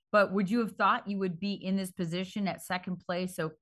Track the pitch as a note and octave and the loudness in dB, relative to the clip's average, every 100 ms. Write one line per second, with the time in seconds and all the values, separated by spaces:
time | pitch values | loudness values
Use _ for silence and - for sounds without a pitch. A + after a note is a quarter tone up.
0 | _ G#3 F#3+ G3 F#3 A#3+ A3 - G3+ B3 | _ 4 4 2 2 2 0 2 2 2
1 | G3+ G3 F#3+ E3 G3+ F#3+ F#3 G3 F#3 - | -2 -2 -2 -2 -4 -2 0 -2 -2 -4
2 | E3 F3 F#3 G#3+ F#3+ - - F3+ F#3 F3+ | -4 -4 -4 -4 -2 -4 -4 -6 -4 -8
3 | - F3+ F#3 - D#3+ - | -4 -4 -4 -4 -6 -6